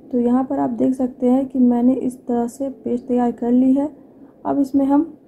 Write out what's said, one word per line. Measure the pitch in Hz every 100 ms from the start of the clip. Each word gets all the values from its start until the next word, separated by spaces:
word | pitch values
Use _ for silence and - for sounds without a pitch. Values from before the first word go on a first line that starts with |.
| -
तो | 247
यहाँ | 240 247
पर | 262 277
आप | 277
देख | 226 262
सकते | 254 254 - 247
हैं | 262 262
कि | 262
मैंने | 247 240 247 262
इस | 254 247
तरह | - 240 240
से | - 269 262
पेस्ट | 233 240 -
तैयार | 247 240
कर | 233 240
ली | 247 262
है। | 269 294 - - - - _ -
अब | 277
इसमें | 269 277 269
हम | 277 330 -